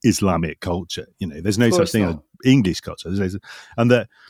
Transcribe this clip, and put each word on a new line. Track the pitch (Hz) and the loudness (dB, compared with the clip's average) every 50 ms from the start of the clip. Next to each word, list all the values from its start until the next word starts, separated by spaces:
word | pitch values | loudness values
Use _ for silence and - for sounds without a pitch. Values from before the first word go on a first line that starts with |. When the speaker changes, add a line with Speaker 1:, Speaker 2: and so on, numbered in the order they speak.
| - | 2
Speaker 1:
Islamic | 117 92 - 104 98 87 85 82 80 78 - | 2 2 4 2 0 0 0 -2 -4 -6 -8
culture. | - 92 87 90 90 - - - - - _ _ | -6 -6 -4 -4 -6 -8 -10 -12 -12 -14 _ _
You | 98 82 | -8 -8
know, | 71 78 | -8 -4
there's | 85 104 98 101 | -2 -2 0 2
no | 120 117 | 2 2
Speaker 2:
Of | 110 | 2
Speaker 1:
such | - | 2
Speaker 2:
course | 98 90 - | 2 0 0
Speaker 1:
thing | 110 98 | 0 0
Speaker 2:
not. | 87 82 | 0 -2
Speaker 1:
as | 76 - _ _ _ - | -6 -10 _ _ _ 2
English | 131 131 139 104 90 82 - | 4 4 4 4 2 0 -4
culture. | - - 80 - - 82 | -6 -12 -12 -12 -8 -6
There's, | 95 101 98 92 95 98 - - - - - - - - | -4 -2 -2 -4 -4 -8 -12 -16 -20 -20 -20 -8 -2 0
and | 117 120 | 4 4
that, | 123 120 110 - _ _ - | 4 4 2 -2 _ _ -20